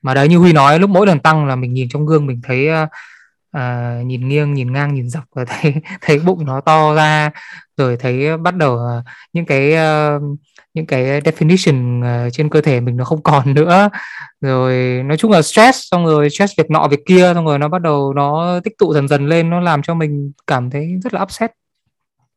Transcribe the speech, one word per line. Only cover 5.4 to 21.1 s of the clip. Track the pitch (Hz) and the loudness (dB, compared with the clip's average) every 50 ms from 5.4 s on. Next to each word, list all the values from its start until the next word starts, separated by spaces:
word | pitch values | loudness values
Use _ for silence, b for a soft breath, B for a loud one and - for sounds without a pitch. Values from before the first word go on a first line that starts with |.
| 127 | -8
<laughs> | |
thấy, | 120 - - - 151 135 156 B B 190 B | -8 -8 -2 -2 -2 -2 -2 B B -18 B
thấy | - - 151 143 | 0 0 0 2
bụng | 160 180 190 175 156 | 2 0 0 -2 -4
nó | 139 131 139 | -6 -6 -4
to | - 165 156 156 156 151 151 | 0 2 4 4 4 2 2
ra, | 156 156 151 156 151 151 151 B B B B B B B B _ | 2 2 2 2 0 -2 -2 B B B B B B B B _
rồi | - 139 127 120 | -2 -2 -2 -2
thấy | 120 131 127 123 131 139 151 160 | -4 -4 -4 -4 -2 -2 -2 -4
bắt | 160 165 175 180 | -2 -2 -4 0
đầu, | 185 160 135 123 | 0 0 0 0
ờ, | 117 120 120 120 120 120 B B B B B - | -2 -4 -4 -6 -8 -8 B B B B B -6
những | 170 165 | -6 -2
cái, | - 151 135 139 147 156 | 0 0 0 2 2 2
ờ, | 160 160 156 156 151 151 147 147 147 147 143 143 147 _ b b b b _ _ | 2 2 2 2 0 0 0 -2 -2 -4 -8 -8 -10 _ b b b b _ _
những | 160 160 | -10 -6
cái | - 143 131 127 131 139 147 | -4 -2 -2 -2 -2 -2 -2
definition, | 147 147 - - 160 156 180 185 - 180 143 127 123 123 123 123 123 | -2 -2 -2 0 2 2 2 2 2 0 0 0 -2 -2 -2 -2 -2
ờ, | 120 120 120 120 120 | -2 -2 -2 -4 -6
trên | 120 - 156 151 | -4 -4 -4 0
cơ | - 156 | 0 2
thể | 151 156 135 123 | 2 2 0 0
mình | 120 127 123 | -2 -2 -4
nó | 120 127 | -4 -4
không | - 165 156 - | -4 -4 -2 2
còn | 160 151 139 123 139 135 | 2 2 2 2 2 2
<laughs> | |
nữa. | 147 156 175 175 190 202 208 B B B B B B B B B _ | 2 2 4 4 4 4 2 B B B B B B B B B _
Rồi | - 135 131 127 127 127 127 127 127 127 123 127 131 | -4 -2 -2 0 0 0 0 0 -2 -2 -4 -4 -4
nói | 139 156 | -4 -2
chung | 156 - 220 | 0 2 4
là | 208 165 | 4 4
stress, | 151 - - 220 220 254 262 - - - | 4 2 4 6 6 6 4 2 -4 -4
xong | - 175 170 | -2 0 2
rồi | 160 156 151 147 147 | 2 2 2 2 0
stress | 147 - 202 202 - | 0 0 -2 -2 0
việc | - 151 - | -2 -2 0
nọ | 156 156 151 | 0 0 2
việc | 151 143 143 - | 0 0 -2 2
kia, | - 185 180 180 180 175 | 4 6 6 6 6 2
xong | 170 165 | 0 0
rồi | 156 147 143 | -2 -2 -2
nó | 147 151 | -2 -2
bắt | 160 185 | -4 -4
đầu | 170 160 147 143 139 139 139 | -2 -2 -2 0 -2 -2 -2
nó | 143 143 143 147 160 170 175 180 180 175 | -2 -2 -2 -2 -2 -2 -2 -4 -4 -6
tích | 220 - | -8 -2
tụ | - 190 165 156 | -2 0 2 2
dần | 151 139 | 0 0
dần | - 151 139 143 | 0 0 0 0
lên, | 143 165 170 165 165 | 0 0 0 0 0
nó | 170 175 | -2 0
làm | 180 175 156 143 | 0 0 0 -2
cho | 143 - 170 | -2 -4 -4
mình | 165 160 151 147 143 143 143 139 _ _ | -4 -2 -4 -4 -6 -8 -10 -12 _ _
cảm | - 147 127 123 123 | -4 -2 -2 -2 -4
thấy | 131 143 151 170 185 185 185 | -6 -6 -6 -6 -8 -6 -6
rất | 247 | -6